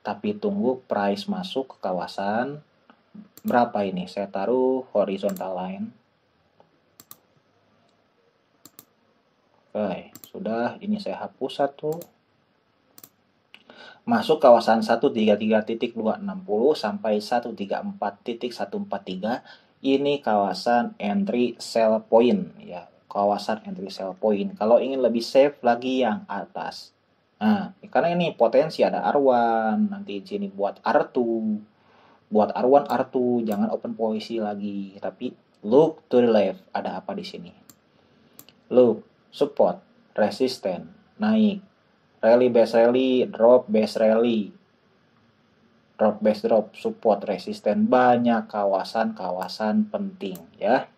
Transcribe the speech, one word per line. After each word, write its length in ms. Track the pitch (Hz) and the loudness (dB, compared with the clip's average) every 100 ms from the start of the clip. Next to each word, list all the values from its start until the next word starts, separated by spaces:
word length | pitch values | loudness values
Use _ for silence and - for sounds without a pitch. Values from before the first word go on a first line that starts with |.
Tapi 320 | - 101 107 104 | -10 -6 -6 -4
tunggu 400 | 104 202 113 262 _ | -4 -2 -2 -4 _
price 400 | 208 202 202 202 | -2 0 -2 -6
masuk 480 | 185 185 - 135 - | -8 -6 -8 -8 -10
ke 0 | |
kawasan 800 | 98 90 87 - 98 110 135 147 _ _ _ _ _ - - - | -6 -6 -6 -6 -4 -2 -4 -8 _ _ _ _ _ -20 -20 -10
berapa 400 | 110 123 120 107 | 0 2 2 0
ini? 240 | 101 92 90 | -4 -4 -8
Saya 240 | - 98 | -8 -8
taruh 560 | 98 98 127 127 131 127 104 | -6 -2 0 0 -2 -2 -2
horizontal 560 | 98 95 101 95 95 92 | -2 -2 -4 -6 -8 -8
line. 320 | 92 95 233 - _ _ _ _ _ _ _ _ _ _ - - _ _ _ _ _ _ _ _ _ _ _ _ _ _ - - _ _ _ _ _ _ _ _ _ 104 | -8 -10 -12 -14 _ _ _ _ _ _ _ _ _ _ -20 -20 _ _ _ _ _ _ _ _ _ _ _ _ _ _ -20 -20 _ _ _ _ _ _ _ _ _ -6
Oke, 320 | 101 90 - - - | -4 -6 -12 -20 -20
sudah, 480 | - 95 113 120 - | -10 -6 -4 -4 -6
ini 160 | - 104 | -4 -4
saya 240 | - 95 104 | -4 -8 -10
hapus 240 | _ 123 - | _ -10 -2
satu. 400 | 143 - 151 165 - _ _ _ _ _ _ _ _ _ - _ _ _ _ - _ - - - - | -4 -2 -8 -8 -10 _ _ _ _ _ _ _ _ _ -20 _ _ _ _ -20 _ -20 -20 -16 -2
Masuk 320 | 233 - 151 | -2 0 4
kawasan 400 | 135 117 - 117 | 8 8 6 2
satu 320 | 107 117 139 | 2 2 2
tiga 240 | 120 107 104 | 2 2 2
tiga 240 | 110 110 | 2 0
titik 320 | 107 113 120 | 0 -4 -4
dua 240 | 113 107 - | -4 -4 -4
enam 240 | 101 95 | -6 -12
puluh 300 | 92 107 127 | -4 0 2
sampai 480 | 151 107 101 113 104 | 2 -2 -4 -2 -2
satu 320 | - 120 120 | 0 -4 -4
tiga 320 | 113 98 - | -10 -8 -6
empat 400 | 208 98 101 - | -8 -6 -8 -8
titik 320 | - - 247 - | -10 -8 -8 -8
satu 240 | 202 - | -8 -8
empat 220 | 202 98 | -8 -8
tiga. 400 | - 92 107 123 - - _ _ | -8 -8 -4 -6 -8 -20 _ _
Ini 400 | 135 135 143 143 | 0 0 0 -2
kawasan 720 | - 104 98 92 - 120 117 - | 0 0 0 -2 0 0 0 -6
entry 640 | 104 101 101 120 123 - | -4 -2 -2 0 -2 -4
sell 400 | - 117 110 110 - | -6 0 2 2 4
point, 480 | - 120 104 85 - | 4 4 2 -2 -12
ya. 320 | - 87 - _ _ | -18 -18 -18 _ _
Kawasan 560 | 208 202 202 - 220 208 | -2 0 0 -4 -8 -8
entry 240 | 185 190 | -12 -12
sell 240 | - - | -10 -10
point. 400 | - 110 104 98 | -4 0 0 -2
Kalau 240 | 95 107 120 | -4 2 4
ingin 240 | 123 135 | 2 0
lebih 200 | 123 117 | 0 0
safe 360 | 117 135 143 - 120 | 0 4 4 2 0
lagi 360 | 120 127 127 | 0 0 0
yang 200 | 120 104 92 | 0 -2 -6
atas. 640 | 101 87 - - - - _ _ _ _ _ | -10 -10 -10 -10 -12 -20 _ _ _ _ _
Nah, 320 | 107 104 92 - - | 0 0 -2 -12 -4
karena 260 | 127 160 | -2 0
ini 220 | 175 165 - | 0 -2 2
potensi 500 | 113 127 156 - 104 | 2 4 0 0 0
ada 160 | 90 - | 0 0
R 80 | 143 | 2
one, 720 | 139 120 117 113 110 107 147 | 4 4 2 0 0 0 -2
nanti 320 | - - 101 | -4 -10 -10
di 40 | 190 | -8
sini 180 | 202 202 | -8 -8
buat 320 | 196 202 190 | -4 -6 -4
R 260 | - 151 160 | 0 0 0
two. 480 | 135 117 113 110 107 107 _ _ _ _ _ _ | -2 -2 -2 -2 -4 -8 _ _ _ _ _ _
Buat 240 | 107 104 | 0 0
R 120 | - 120 | 0 4
one, 160 | 139 - | 4 4
R 240 | 123 127 | -4 -2
two, 320 | 131 123 120 | -2 0 0
jangan 320 | 110 101 110 | -2 -2 -2
open 240 | 110 120 110 | -4 -8 -4
posisi 400 | 110 110 - 113 | -4 -4 -6 -6
lagi, 560 | 104 101 101 101 98 98 | -4 -6 -8 -8 -10 -10
tapi 320 | 95 - 127 - _ _ 104 | -12 -10 -12 -12 _ _ 2
look 400 | 127 160 - _ | 4 4 0 _
to 160 | 123 | 2
the 80 | 120 | 4
left, 320 | 110 95 92 _ | 4 2 -2 _
ada 300 | - - 92 | -8 -8 -10
apa 100 | - | -10
di 160 | - - | -10 -10
sini? 240 | - - - _ - _ _ _ _ _ _ - _ _ | -14 -18 -20 _ -20 _ _ _ _ _ _ -20 _ _
Look, 320 | 120 123 107 - _ _ | 6 6 4 -8 _ _
support, 480 | - - - - - _ _ _ | -4 -4 2 0 0 _ _ _
resisten, 800 | - 104 - 131 - 101 87 80 - _ _ | -2 -2 0 -4 -2 -6 -6 -10 -20 _ _
naik, 400 | 214 220 214 196 - _ _ _ _ _ | 0 4 2 0 -10 _ _ _ _ _
rally 240 | 113 120 127 | 4 6 6
base 320 | 117 110 117 | 4 4 4
rally, 480 | 117 127 131 127 104 | 4 4 2 0 0
drop 400 | - 113 123 - | 4 6 6 4
base 320 | 107 107 - | 0 0 2
rally, 560 | 110 110 120 110 95 - _ _ _ _ _ _ _ _ _ _ _ _ _ _ | 2 4 2 0 -4 -12 _ _ _ _ _ _ _ _ _ _ _ _ _ _
drop 240 | 107 104 | 0 2
base 240 | 107 107 113 | 0 0 2
drop, 240 | 110 104 - | 2 0 -8
support, 480 | 113 107 113 101 101 | -10 -2 0 0 0
resisten, 640 | 92 101 107 107 104 107 | -6 -6 -6 -2 0 4
banyak 560 | 127 123 123 120 113 107 | 4 4 4 4 0 -2
kawasan-kawasan 1400 | 107 101 95 92 113 113 110 92 90 90 - 107 107 107 | -2 0 0 -2 -2 -2 -4 -8 -8 -8 -6 -2 0 0
penting, 480 | 104 98 - 101 92 - | -4 -8 -8 -12 -12 -18
ya. 320 | - 101 240 - | -6 0 0 0